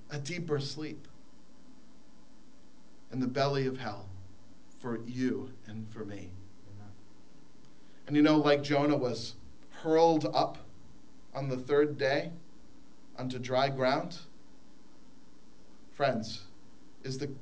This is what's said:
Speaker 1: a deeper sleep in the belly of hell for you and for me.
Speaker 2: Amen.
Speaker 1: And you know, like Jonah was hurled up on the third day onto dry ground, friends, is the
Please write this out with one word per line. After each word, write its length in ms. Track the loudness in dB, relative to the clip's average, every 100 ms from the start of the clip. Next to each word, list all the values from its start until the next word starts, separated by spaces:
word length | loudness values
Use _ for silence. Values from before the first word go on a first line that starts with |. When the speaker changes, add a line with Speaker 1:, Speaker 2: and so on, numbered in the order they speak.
| -8
Speaker 1:
a 80 | -6
deeper 420 | -4 -4 0 0
sleep 480 | -2 -4 -6 -8 -10 -12 -12 -12 -12 -12 -12 -12 -10 -12 -10 -10 -10 -10 -10 -10 -10 -10 -10 -10 -6
in 80 | -2
the 60 | 0
belly 400 | 4 4 4 2
of 120 | 0
hell 300 | -4 -4 -8 -8 -10 -10 -10 -10 -10 -8
for 220 | -4 -4 -4
you 440 | 2 2 2 -4 -8 -8
and 220 | -6 -6
for 140 | -6
me. 260 | -8 -8 -8 -8 -10 -10 -10
Speaker 2:
Amen. 180 | -10 -10 -10 -10 -12 -12 -10 -10 -10 -10 -10 -10 -10 2
Speaker 1:
And 100 | 8
you 60 |
know, 140 | 10 10
like 260 | 8 6
Jonah 340 | 6 4 6 4
was 380 | 4 0 -4 -6 -8 -10 -10
hurled 560 | -4 6 10 10 8 4
up 240 | 4 2 0 -10 -10 -10 -10 -10 -10 -6
on 140 | -2 0
the 80 | 0
third 400 | 4 6 6 6
day 340 | 4 4 0 -6 -8 -10 -10 -10 -10 -10 -10 -6
onto 200 | -4 -2
dry 320 | 2 4 4
ground, 480 | 4 4 4 0 -6 -8 -10 -10 -10 -10 -10 -10 -10 -10 -10 -10 -10 -10 -10 -10 -10 -8
friends, 500 | 2 4 4 0 -6 -8 -10 -12 -12 -12 -8
is 140 | -6 -4
the 140 | -4 -6